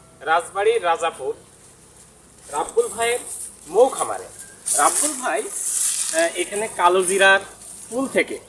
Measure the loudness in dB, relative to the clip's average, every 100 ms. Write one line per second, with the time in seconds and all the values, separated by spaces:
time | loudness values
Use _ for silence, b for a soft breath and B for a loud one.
0 | -20 -2 2 2 2 0 2 2 2 0
1 | 0 -4 -8 -8 -12 -20 -20 -20 -20 -20
2 | -20 -20 -20 -20 -10 -8 -4 -2 -2 -2
3 | -2 -2 -6 -12 -14 -16 -2 4 4 4
4 | -6 -6 -10 -18 -20 -12 -4 2 2 2
5 | -2 -2 -4 -4 -4 -6 -4 -2 -2 -2
6 | -2 0 0 -2 -6 -4 -6 2 4 4
7 | 2 4 6 6 2 -18 -18 -18 -8 -4
8 | -2 -2 -2 -6